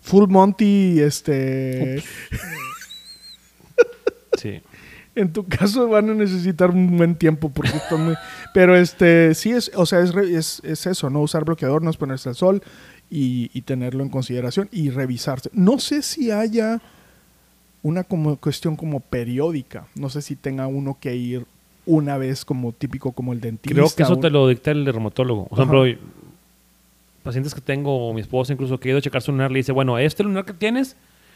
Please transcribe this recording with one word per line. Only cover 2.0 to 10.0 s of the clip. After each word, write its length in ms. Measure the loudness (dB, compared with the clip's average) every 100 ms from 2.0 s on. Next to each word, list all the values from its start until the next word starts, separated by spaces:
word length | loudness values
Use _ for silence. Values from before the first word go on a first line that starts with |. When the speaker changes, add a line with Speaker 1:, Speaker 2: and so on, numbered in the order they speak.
| -10 -18 -12 -10
Speaker 1:
<laughs> 2000 | -10 -12 -12 -14 -18 -20 -20 -20 -20 -20 _ _ _ 0 0 0 -6 -6 _ -6
Speaker 2:
Sí. 200 | -6 -12 _ -20 -20 -20 -10
Speaker 1:
En 160 | -2 -2
tu 160 | -2 -4
caso 400 | 0 0 2 4
van 220 | 4 2
a 40 |
necesitar 580 | 0 0 0 -2 2 2
un 260 | 4 4 4
buen 180 | 2
tiempo 340 | 4 2 2 -4
porque 280 | -2 -2 -2
están 260 | -4 -2
muy 120 | -2 -4 -8
Speaker 2:
<laughs> 180 | -18 -2
Speaker 1:
pero, 220 | 4 8
este, 580 | 8 4 4 6 8 6
sí 180 | 4 0
es, 200 | -2 -2
o 100 | 0
sea, 160 | 2 4